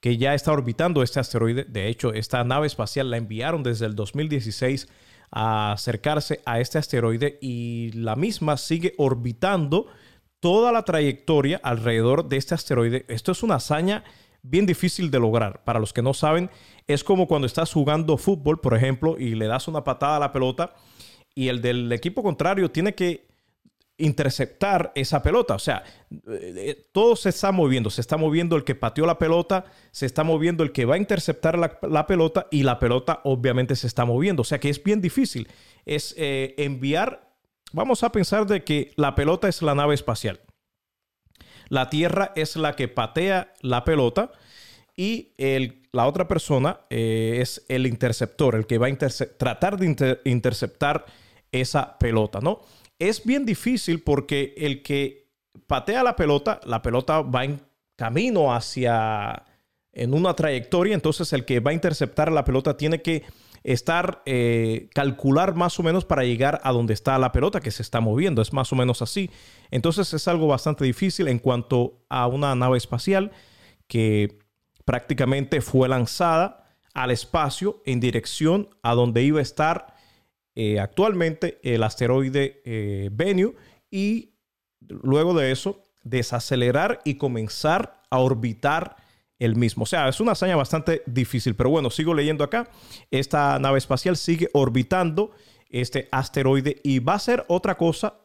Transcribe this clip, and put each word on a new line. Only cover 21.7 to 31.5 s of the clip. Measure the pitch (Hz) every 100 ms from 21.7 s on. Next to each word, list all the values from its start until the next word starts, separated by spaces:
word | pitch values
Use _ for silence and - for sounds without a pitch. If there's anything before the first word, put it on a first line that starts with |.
| 123 120
equipo | 117 175 202
contrario | 208 156 175 196 175
tiene | 156 190
que | 202 180 170 _ _ _ _ _ _ _ _
interceptar | 156 143 139 - - - 196 185 -
esa | - 131 147
pelota. | 147 160 - 101
O |
sea, | - 107 - - _
eh, | - - 107 90 90
eh, | 107 - _
todo | 180 233 226
se | 202
está | - 196
moviendo. | 185 147 131 110
Se | -
está | 117 156
moviendo | 156 156 170 160
el |
que | 139
pateó | 131 117 -
la | 165 165
pelota, | 165 170 170 190 185 - _
se | - 131
está | -
moviendo | 160 160 165 170
el | 156
que | - 120
va |
a | 160
interceptar | 202 196 - 147 160